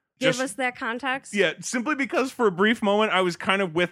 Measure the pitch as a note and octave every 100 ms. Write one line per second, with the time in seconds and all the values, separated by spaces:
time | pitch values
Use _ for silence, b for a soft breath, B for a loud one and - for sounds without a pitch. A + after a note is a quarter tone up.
0 | _ - C4 B3+ C4 C4 B3 B3 B3 A#3+
1 | C4+ C4 - G3+ E3+ - - B3 A#3 C#4+
2 | B3+ E4 C4 - A3 E3+ G#3+ A#3 G3+ G#3
3 | G#3+ F3+ F#3 E3 - G3 F#3+ D#3+ F3